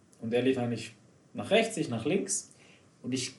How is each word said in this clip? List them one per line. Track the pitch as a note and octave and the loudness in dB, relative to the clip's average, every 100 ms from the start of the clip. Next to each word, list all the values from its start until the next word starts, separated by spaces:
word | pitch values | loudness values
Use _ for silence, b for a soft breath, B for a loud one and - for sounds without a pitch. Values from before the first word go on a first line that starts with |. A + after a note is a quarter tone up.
| _ - | _ -10
Und | A2+ | 0
er | A#2+ | 2
lief | B2+ B2 | 4 2
eigentlich | A#2+ A2+ - - - _ _ | 0 -2 -8 -16 -20 _ _
nach | - - | -10 2
rechts, | G#3+ G#3+ - | 4 4 -2
ich | B2+ | -2
nach | A2+ D3 | -2 0
links. | F#3+ - - - B B B B _ | 0 0 -6 -8 B B B B _
Und | B2+ | -6
ich | B2+ - | -4 -4